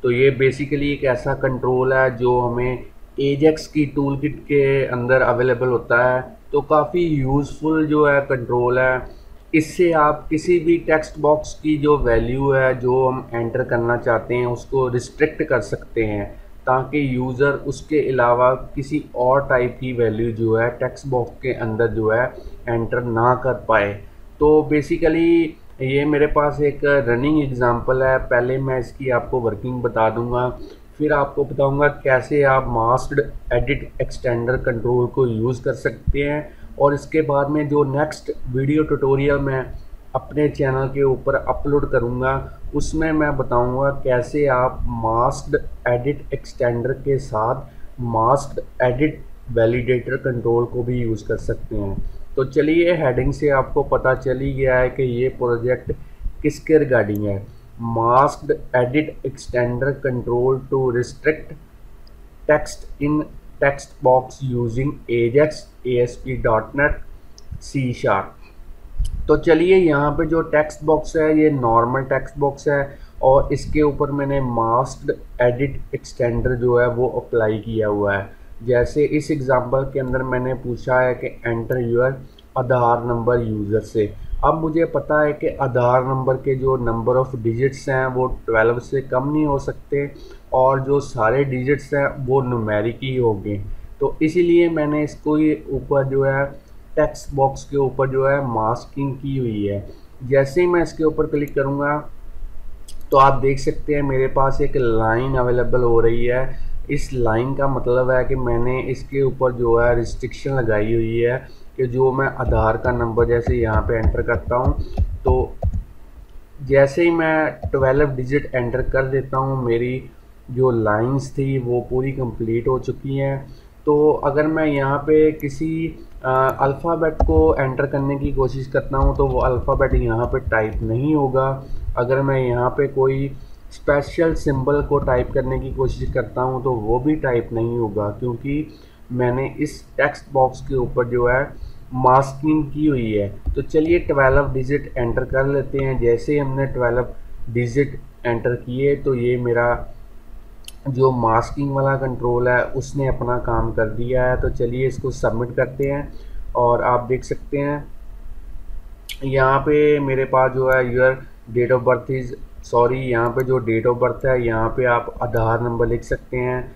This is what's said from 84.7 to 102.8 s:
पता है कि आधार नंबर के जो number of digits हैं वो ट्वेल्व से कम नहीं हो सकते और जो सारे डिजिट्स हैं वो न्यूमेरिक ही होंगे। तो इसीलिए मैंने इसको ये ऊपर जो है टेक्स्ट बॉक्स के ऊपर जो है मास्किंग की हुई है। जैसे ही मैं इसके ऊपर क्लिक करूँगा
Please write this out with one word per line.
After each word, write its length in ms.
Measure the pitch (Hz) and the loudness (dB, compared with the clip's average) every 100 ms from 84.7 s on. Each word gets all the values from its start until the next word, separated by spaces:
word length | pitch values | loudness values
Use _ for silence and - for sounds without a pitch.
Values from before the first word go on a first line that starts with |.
| 156 165 | 0 0
पता 360 | 151 - 151 | -2 0 2
है 120 | 151 | 2
कि 140 | 147 160 - | 0 -4 -2
आधार 440 | 135 123 120 127 127 | -2 2 4 2 2
नंबर 300 | 131 131 127 | -2 0 0
के 200 | 139 131 | 0 0
जो 220 | 131 131 | 0 0
number 380 | 117 113 113 127 | 0 0 2 2
of 120 | 127 123 113 | 0 -2 -2
digits 400 | 113 135 135 - | 0 -2 -2 -2
हैं 160 | 131 131 | 0 0
वो 220 | 127 127 - - | 0 -2 -4 0
ट्वेल्व 340 | 113 113 120 | 4 4 2
से 220 | - 139 | -2 -6
कम 260 | 131 127 139 | -2 -2 0
नहीं 140 | 151 151 | 0 0
हो 120 | 139 | 0
सकते 520 | 135 - - 143 143 - - - - | -2 -10 -6 -4 -4 -10 -18 -20 -2
और 260 | 131 131 135 | 2 4 2
जो 200 | 131 143 | 0 0
सारे 440 | 139 123 110 127 | 0 -2 2 2
डिजिट्स 500 | 143 127 127 143 - | 0 -2 -2 -2 -2
हैं 140 | 143 139 - 127 | -2 -2 -4 0
वो 140 | 135 | 0
न्यूमेरिक 580 | 123 120 107 104 110 113 | 0 -2 0 0 -2 -4
ही 120 | 131 127 | -6 0
होंगे। 400 | 117 104 98 101 - - - - | 0 0 -4 -6 -6 -10 -12 -4
तो 160 | 135 - | -4 0
इसीलिए 480 | 156 170 175 170 170 | 0 2 4 4 4
मैंने 340 | 160 151 151 | 2 0 0
इसको 340 | 147 - 151 151 | -2 -4 -2 2
ये 260 | 156 151 - | 2 0 -4
ऊपर 340 | 135 127 139 | -6 0 0
जो 200 | 131 135 | 2 0
है 220 | 135 135 139 - - - - - | 2 0 -2 -6 -18 -20 -6 0
टेक्स्ट 380 | 151 - - 139 | 0 -2 -8 0
बॉक्स 280 | 135 135 | 0 0
के 140 | - 139 | -6 0
ऊपर 300 | 135 131 135 | 0 0 0
जो 160 | 131 135 | 2 2
है 120 | 139 131 | 2 0
मास्किंग 640 | 113 110 123 - 143 139 127 | 0 0 -2 -6 -6 -6 -4
की 220 | 139 135 | -6 -4
हुई 280 | 120 104 101 | -2 -2 -2
है। 140 | 101 98 - - - | -4 -8 -16 -20 -14
जैसे 380 | 123 139 135 175 | 0 2 2 2
ही 60 | 175 | 2
मैं 140 | 175 | 2
इसके 200 | 160 - | 0 0
ऊपर 220 | 156 147 147 | 0 2 0
क्लिक 280 | 147 143 143 | 0 -2 -2
करूँगा 420 | 135 139 143 147 147 - - - - - - - | -2 0 -2 -2 -4 -12 -10 -8 -6 -6 -8 -10